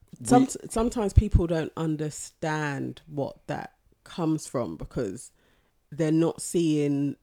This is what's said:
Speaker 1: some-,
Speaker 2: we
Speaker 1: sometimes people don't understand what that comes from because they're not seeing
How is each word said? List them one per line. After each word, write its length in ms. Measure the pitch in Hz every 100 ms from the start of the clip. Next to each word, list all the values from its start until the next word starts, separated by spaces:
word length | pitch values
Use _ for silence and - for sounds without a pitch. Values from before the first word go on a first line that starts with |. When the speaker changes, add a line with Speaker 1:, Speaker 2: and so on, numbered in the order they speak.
| - -
Speaker 1:
some-, 200 | 123 254 269 -
Speaker 2:
we 60 | -
Speaker 1:
sometimes 440 | 226 240 247 202
people 340 | - 208 - 170
don't 240 | 165 151 -
understand 1200 | 160 151 151 - - - 160 156 147 139 127 127 156
what 380 | 143 131 - -
that 260 | 143 - _ _ _
comes 440 | - - 160 156 -
from 280 | 135 95 78
because 560 | - 151 104 104 - _ _ _ _ _ -
they're 200 | 147 156
not 300 | 160 165 -
seeing 760 | - 180 165 151 143 143 143 -